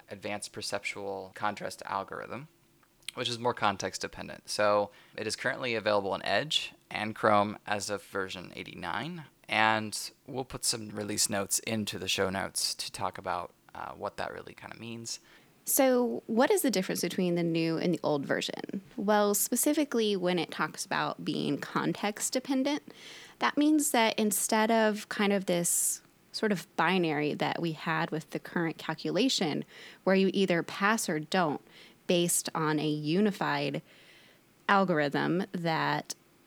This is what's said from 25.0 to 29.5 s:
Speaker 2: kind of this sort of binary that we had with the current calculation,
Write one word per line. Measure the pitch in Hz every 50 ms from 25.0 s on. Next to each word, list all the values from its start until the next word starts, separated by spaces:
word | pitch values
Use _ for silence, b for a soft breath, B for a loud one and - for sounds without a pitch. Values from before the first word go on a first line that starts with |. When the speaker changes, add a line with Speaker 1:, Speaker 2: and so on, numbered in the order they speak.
| -
Speaker 2:
kind | - - - 202 202
of | 202 196 190
this | - 175 175 175 - - - - - - - - _ _ _ _ _
sort | - - 220 214
of | 202 160 - - _
binary | - 160 170 190 185 170 160 143 147 147 143 -
that | - 151 139 - -
we | 170 165 160
had | - - 170 160 160 156 -
with | 151 165 - -
the | - 156
current | - - - 180 165 160 - -
calculation, | - - 160 - - 156 156 185 262 262 - - 147 147